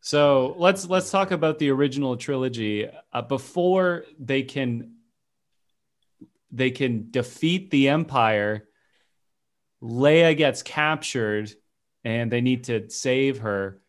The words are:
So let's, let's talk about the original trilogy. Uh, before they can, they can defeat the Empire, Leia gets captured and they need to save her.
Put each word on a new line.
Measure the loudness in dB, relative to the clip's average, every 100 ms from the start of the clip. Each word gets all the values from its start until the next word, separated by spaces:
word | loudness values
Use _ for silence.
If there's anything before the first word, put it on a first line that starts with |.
So | -2 2 4 4 2 2
let's, | 2 2 0
let's | -2 0
talk | -2 0
about | 0 0 0
the | 0
original | 2 0 0 -4 -4
trilogy. | -4 -4 -4 -4 -4 -4 -6 -10 -10
Uh, | -10
before | -4 -6 -6 -2 2 2 2 -2 -8 -20
they | -2 -2
can, | -2 -4 -4 -4 -8 -20 _ _ _ _ _ _ _ _ _ _ _ _ -20 _ _
they | -2 -2
can | 0 -2 -2 -4
defeat | -4 -6 -2 0 0 0
the | 2 4
Empire, | 2 0 2 2 2 -2 -4 -10 _ _ _ _ _ _ _ _ _ _ _
Leia | -10 2 4 6 6 4
gets | 2 0
captured | -8 -2 0 0 -4 -4 -2 -2 -6 -12 _ _ _ _
and | -6 -4 -2
they | 0
need | 0 0 -2
to | -6 -6
save | -8 -2 0 0 -2
her. | -4 -4 -6 -10